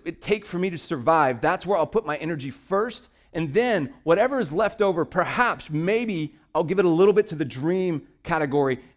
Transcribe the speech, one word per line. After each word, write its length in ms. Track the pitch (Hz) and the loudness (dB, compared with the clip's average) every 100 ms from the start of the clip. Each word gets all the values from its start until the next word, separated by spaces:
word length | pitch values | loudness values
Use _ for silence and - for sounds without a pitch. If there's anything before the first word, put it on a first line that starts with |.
it 160 | 165 165 | -12 -10
take 240 | - 214 | -4 -4
for 140 | - 175 | -2 -4
me 100 | 190 | -4
to 80 | 170 | -4
survive? 640 | - 151 120 160 139 120 | -6 -2 2 4 4 2
That's 240 | 151 180 | 0 0
where 140 | 175 190 | 0 0
I'll 80 | 156 | 2
put 180 | 220 | -2
my 120 | 151 151 | -2 -6
energy 320 | 156 156 135 | -4 -6 -8
first, 580 | - _ 190 240 - - _ _ | -12 _ -2 -2 -6 -20 _ _
and 220 | 165 160 | -6 0
then 400 | 160 247 202 131 - | 0 2 0 -2 -4
whatever 380 | 156 175 254 269 | 2 2 4 0
is 120 | 165 | -2
left 300 | 160 208 - | 0 -2 2
over, 240 | 202 175 147 | 0 0 -2
perhaps, 640 | 180 170 - 240 151 - | -2 -2 0 -2 -2 -6
maybe 640 | 151 175 226 233 175 147 - _ | -4 0 0 -2 -4 -6 -10 _
I'll 100 | 156 | -4
give 140 | 160 185 | 0 2
it 60 | |
a 60 | 185 | 2
little 240 | 165 196 | 6 6
bit 140 | 202 208 | 4 0
to 60 | |
the 100 | 151 | -4
dream 640 | 143 123 156 185 185 151 - _ | -6 -4 -2 0 0 -2 -6 _
category 560 | - 165 147 143 135 123 - | -4 -2 0 0 0 -2 -8